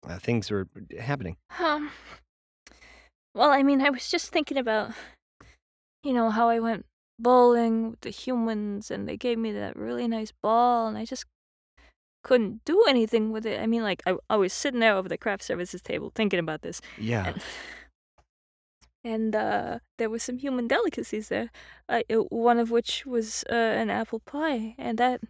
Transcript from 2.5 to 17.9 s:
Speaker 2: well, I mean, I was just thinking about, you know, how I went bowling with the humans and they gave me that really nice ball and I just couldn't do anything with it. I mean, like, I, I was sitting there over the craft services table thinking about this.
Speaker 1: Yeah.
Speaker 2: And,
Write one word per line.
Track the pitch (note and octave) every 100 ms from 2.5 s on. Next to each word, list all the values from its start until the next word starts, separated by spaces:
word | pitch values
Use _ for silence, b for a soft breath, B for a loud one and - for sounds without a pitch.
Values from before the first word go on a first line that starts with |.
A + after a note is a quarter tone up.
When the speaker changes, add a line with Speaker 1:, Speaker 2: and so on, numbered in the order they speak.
| _ - B B B B _ _ -
Speaker 2:
well, | C4+
I | C#4+
mean, | C#4 C#4
I | C#4
was | B3+ -
just | E4+ -
thinking | - - C4+
about, | A#3+ A3 G#3+ - B B _ _ b b _ _ _ _
you | D4
know, | B3 A3+
how | A3 A#3
I | A#3
went | A3+ A3+ - _ _ _
bowling | A#3 B3+ B3 A#3+ A#3 A3+ A3+
with | A3+
the | -
humans | - - B3 A3+ G#3+ G#3 G3+ G#3+
and | G#3 G3+
they | -
gave | B3 A#3
me | A3+
that | G#3 G3+ -
really | G#3+ A#3+ A#3+
nice | A3+ G#3+ -
ball | G#3+ A3+ B3 A#3+ A3+
and | G#3+
I | A3+
just | B3+ - _ _ _ _ _ b b _ _
couldn't | - B3+ G#3+ A3+ -
do | F4 A4+
anything | C4 A3 A3+ G#3+
with | A3 A3
it. | -
I | A3
mean, | A#3
like, | A3 F3+ -
I, | F#3 -
I | G#3+
was | F#3
sitting | - C#4+ B3
there | A3+ G3
over | F#3+
the | D#3+
craft | - G3
services | - E3+ F3 F3+
table | - E3+ - -
thinking | G#3+ F#3+
about | E3 D#3
this. | - E3+ B B
Speaker 1:
Yeah. | A2 A#2 F#2
Speaker 2:
And, | - B B B B B